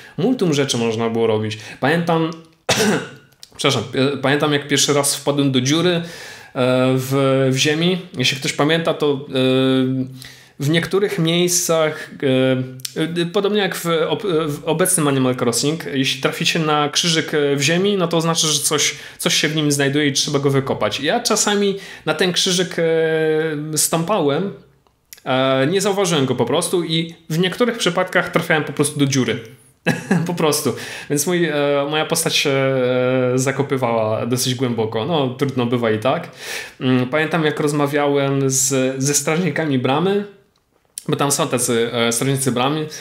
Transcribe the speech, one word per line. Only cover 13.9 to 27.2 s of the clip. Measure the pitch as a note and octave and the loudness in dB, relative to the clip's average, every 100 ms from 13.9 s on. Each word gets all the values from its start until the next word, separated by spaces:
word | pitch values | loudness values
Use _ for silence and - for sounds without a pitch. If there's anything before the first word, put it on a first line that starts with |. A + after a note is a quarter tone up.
| E3 E3 | 0 0
ob-, | D3+ G#3 D#3+ D#3+ | -2 0 0 0
w | C#3+ E3+ | -4 -2
obecnym | D#3+ F3+ - D3 | 0 2 2 2
Animal | C3+ B2+ B2+ | 2 2 2
Crossing, | A#2+ A#2 C#3+ E3 - | 0 0 0 -2 -4
jeśli | C#3 C3+ C3 | -2 -2 0
traficie | D3+ - E3 F3 | -2 0 -2 0
na | D#3 D3+ D3 | 2 2 0
krzyżyk, | - F3 D#3+ D3+ | 0 0 0 0
e, | D3+ C#3+ C#3+ | 0 2 2
w | |
ziemi, | C#3 E3+ G3+ G3+ | 2 2 2 0
no | E3 | 0
to | E3 | 0
oznacza, | E3 D#3+ D#3+ | 0 0 0
że | D3 | 0
coś, | - D3+ - - - - | 0 0 -2 -4 -14 -4
coś | F3 - | -2 0
się | D#3 | 0
w | D3+ | 0
nim | D3 | 0
znajduje | C#3+ C#3 D3 D3 | 2 0 2 0
i | |
trzeba | C#3 - C#3+ | 0 -2 0
go | C#3 | 0
wykopać. | C3+ C3 A2 G#2 - | 0 -2 -2 -2 -2
Ja | C#3+ A3+ | -2 0
czasami | A#3 G#3 G#3+ G3+ G3+ F#3+ - - - | 0 0 2 2 0 -2 -8 -10 -4
na | |
ten | D#3 F#3 | 0 0
krzyżyk, | E3+ F#3+ F3+ F3 - | 0 0 0 -2 -2
e, | E3 E3 D#3+ D#3+ D#3 D#3 D#3+ D3 D#3 D3+ | 0 2 2 0 0 0 0 -4 -4 -2
stąpałem, | - E3 E3 G#3 D3 C#3+ G3 - - _ _ _ _ - - | 0 0 0 0 2 0 -2 -8 -20 _ _ _ _ -14 -2
e, | C3 C3+ C3+ C#3 | 0 2 2 2
nie | F#3+ | 2
zauważyłem | G3+ G3 F#3 D#3+ C3 | 0 0 2 2 0
go | C3 | 0
po | A#2+ | 2
prostu | D3+ E3+ F3+ | 0 0 -2
i | E3 E3 E3 - | 0 -2 -2 -8